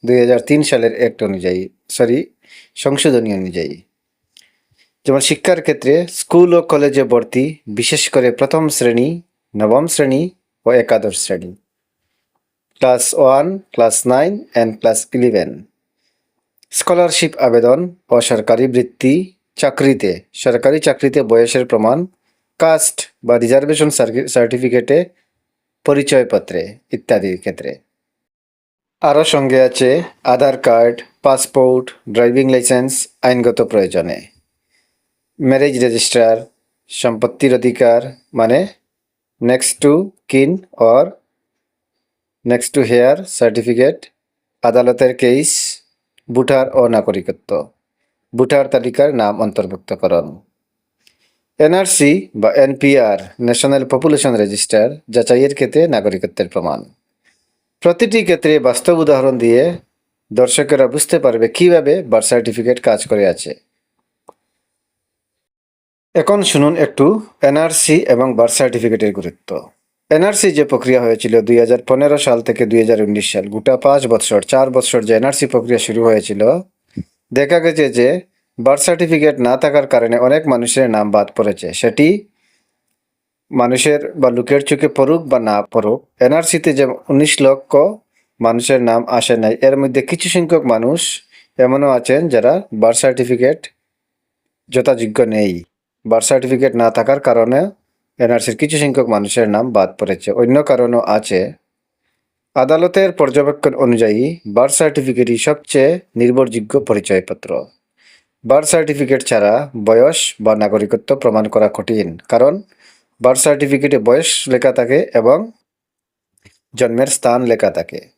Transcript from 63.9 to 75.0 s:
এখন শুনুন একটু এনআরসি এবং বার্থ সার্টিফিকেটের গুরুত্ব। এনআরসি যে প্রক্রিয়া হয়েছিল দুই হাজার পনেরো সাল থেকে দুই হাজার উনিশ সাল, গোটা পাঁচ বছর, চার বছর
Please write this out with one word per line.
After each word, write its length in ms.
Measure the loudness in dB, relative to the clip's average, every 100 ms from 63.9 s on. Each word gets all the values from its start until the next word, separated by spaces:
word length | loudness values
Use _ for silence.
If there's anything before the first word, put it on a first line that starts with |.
| _ _ _ -20 _ _ _ _ _ _ _ _ _ _ _ _ _ _ _ _ _ _
এখন 300 | -4 0 0
শুনুন 340 | 0 2 2 2
একটু 440 | -2 2 2 2 -6 _
এনআরসি 560 | 0 0 -2 -2 0 0
এবং 360 | 2 0 2
বার্থ 200 | 2 0
সার্টিফিকেটের 600 | 0 -2 -2 -2 0 -2
গুরুত্ব। 560 | -4 -12 -14 -12 -12 -12 _ _ _ _
এনআরসি 420 | 0 2 0 0
যে 140 | 0 0
প্রক্রিয়া 360 | 0 0 0
হয়েছিল 400 | 2 -2 0 0
দুই 180 | 2 2
হাজার 220 | 4 0 0
পনেরো 300 | 0 2 0
সাল 240 | 0 -2
থেকে 240 | -2 -4 0
দুই 140 | 2
হাজার 220 | 2 0
উনিশ 300 | 0 -2 -4
সাল, 160 | -6 -6
গোটা 300 | -4 -2 0
পাঁচ 300 | 2 2 0
বছর, 340 | -2 0 -2
চার 280 | 0 0 2
বছর 340 | 0 0 -2